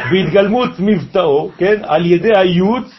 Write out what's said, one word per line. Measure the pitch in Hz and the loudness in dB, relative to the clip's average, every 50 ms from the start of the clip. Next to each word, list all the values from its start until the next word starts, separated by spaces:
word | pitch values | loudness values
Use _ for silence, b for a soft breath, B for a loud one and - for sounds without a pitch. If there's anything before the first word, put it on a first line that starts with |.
| - 123 | -4 -2
בהתגלמות | 175 190 175 156 151 196 202 196 214 247 247 190 - - | -2 -2 -2 0 2 2 2 2 0 -2 -2 -4 -4 -4
מבטאו, | 185 208 214 170 127 - - 190 180 156 139 151 160 - - | 0 0 0 0 -2 -2 -2 -2 0 2 0 0 -2 -4 -6
כן, | - 175 196 214 202 214 | -4 0 0 0 -2 -2
על | - 151 165 175 | -2 -2 0 2
ידי | 170 175 170 180 226 220 | 2 0 2 2 2 2
היוד, | 190 190 185 175 175 185 202 233 254 - - - | 2 2 2 2 2 2 0 0 -2 -4 -10 -16